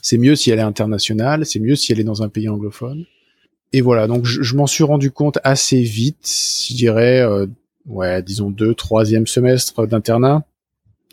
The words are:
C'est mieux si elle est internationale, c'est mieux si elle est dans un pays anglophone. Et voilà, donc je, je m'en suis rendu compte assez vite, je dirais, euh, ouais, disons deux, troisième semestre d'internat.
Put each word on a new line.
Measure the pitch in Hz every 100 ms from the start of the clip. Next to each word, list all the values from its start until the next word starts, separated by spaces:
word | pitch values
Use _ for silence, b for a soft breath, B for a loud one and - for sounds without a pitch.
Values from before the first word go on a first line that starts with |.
C'est | - 117
mieux | 127 147
si | -
elle | 110
est |
internationale, | 110 104 107 104 - 110 123 156 151
c'est | 107
mieux | 110 143
si | -
elle | 110
est |
dans | 110 107
un | 107
pays | 110 110
anglophone. | 104 104 - 123 147 175 _ _ _ _ _ _
Et | 135
voilà, | 123 117 110
donc | 120 120
je, | 120
je | 117 135
m'en | 147
suis | -
rendu | 151 147 139
compte | - 147 -
assez | 135 135 - 131
vite, | 117 107 127 - - - - - -
je | 123
dirais, | 117 110 120 127
euh, | 120 101 98 117 _ _ -
ouais, | 104 92 92
disons | 92 101 101
deux, | 101 110
troisième | 113 - 110 107 110 113
semestre | - 127 127 - - 110
d'internat. | 113 110 113 127 151 - _ _ _ _ _ _